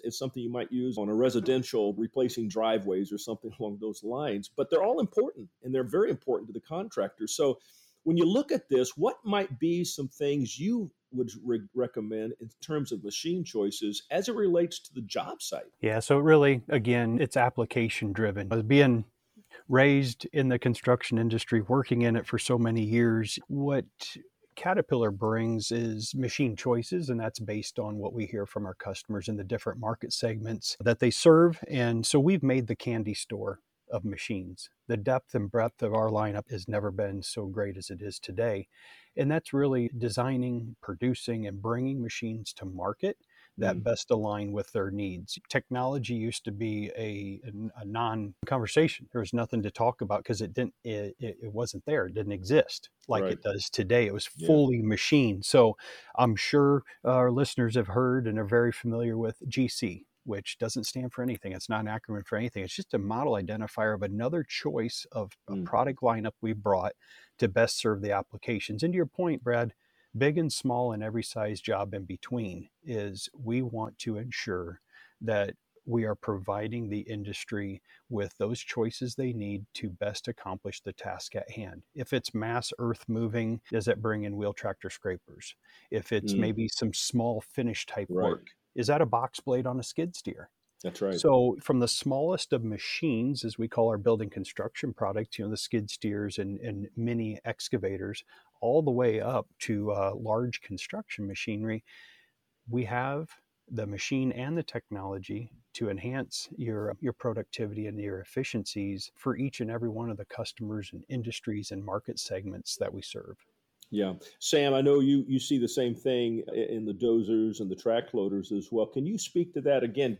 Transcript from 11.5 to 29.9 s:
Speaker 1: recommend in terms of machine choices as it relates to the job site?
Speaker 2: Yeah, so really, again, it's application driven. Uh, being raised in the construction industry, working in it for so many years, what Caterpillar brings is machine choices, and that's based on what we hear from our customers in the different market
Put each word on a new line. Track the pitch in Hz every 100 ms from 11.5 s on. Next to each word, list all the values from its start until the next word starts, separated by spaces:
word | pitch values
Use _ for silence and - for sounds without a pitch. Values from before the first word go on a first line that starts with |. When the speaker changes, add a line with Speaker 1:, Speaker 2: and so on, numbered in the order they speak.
| 117 101
Speaker 1:
recommend | 123 120 - 107 110 113 -
in | 113 -
terms | - 151 135
of | 107
machine | 101 - 160 180
choices | - 110 101 - 107 104 -
as | 165 202
it |
relates | 220 196 170 170 -
to | -
the | 127
job | 101 - - -
site? | - - - -
Speaker 2:
Yeah, | 110 110
so | - 139
really, | 156 156 143 131 -
again, | 139 110 120 117 120
it's | 131 131
application | 123 - 110 123 117 - 107
driven. | 101 107 101 98
Uh, | 113
being | 110 139 139 117 - _ _ _ _ - -
raised | 131 139 139 131 - -
in | 147 135
the | 123
construction | 127 117 - 123 - 113
industry, | 117 113 - 117
working | 101 135 131 120
in | 120 113
it | -
for | 117
so | - 123
many | 117 113
years, | 107 117 117 113 110 - -
what | 139 143 135 - - - - - _ _ -
Caterpillar | 175 190 - 131 110
brings | 101 110 110 113 113 -
is | 117 117 107 110
machine | 131 123 - 131 104
choices, | 131 120 117 180 143
and | 117
that's | 110 -
based | 107 107 - -
on | 107 107
what | 101
we | 120 101
hear | 107 101
from | 107 101
our |
customers | 92 104 92 - 104 101
in | 104
the |
different | 95 117 113 117
market | 110